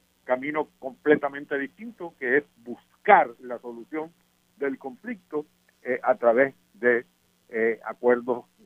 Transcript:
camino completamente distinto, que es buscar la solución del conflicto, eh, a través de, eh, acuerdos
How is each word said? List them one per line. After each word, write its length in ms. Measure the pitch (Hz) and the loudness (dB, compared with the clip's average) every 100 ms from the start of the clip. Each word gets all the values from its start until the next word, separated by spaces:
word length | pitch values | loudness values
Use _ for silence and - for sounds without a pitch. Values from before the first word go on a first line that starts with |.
| _ _ | _ _
camino 440 | - 127 139 151 147 _ | -4 -4 -2 -6 -6 _
completamente 800 | 131 123 147 147 143 139 147 143 | -14 -6 2 2 2 -8 -6 -6
distinto, 560 | 139 - 226 220 170 165 | -6 -10 -16 -14 -14 -8
que 200 | 127 135 | 0 0
es 60 | 147 _ | 0 _
buscar 640 | - - _ _ - 196 143 - | -16 -16 _ _ 4 4 4 -4
la 160 | 127 120 | -12 -12
solución 520 | 123 117 113 156 160 - _ _ _ _ | -12 -16 -12 -10 -10 -14 _ _ _ _
del 220 | 139 131 | -6 -6
conflicto, 680 | 135 123 226 220 _ 151 151 _ _ _ | -10 -14 -12 -12 _ -8 -8 _ _ _
eh, 160 | - 127 | -6 -2
a 140 | 120 127 | 0 2
través 380 | 120 117 139 135 _ | 4 4 2 0 _
de, 320 | 101 120 120 123 _ _ _ _ | _ 2 2 -2 _ _ _ _
eh, 320 | 113 113 110 | -2 -2 -2
acuerdos 600 | 110 110 123 120 120 120 - _ | -8 0 2 2 2 -6 -6 _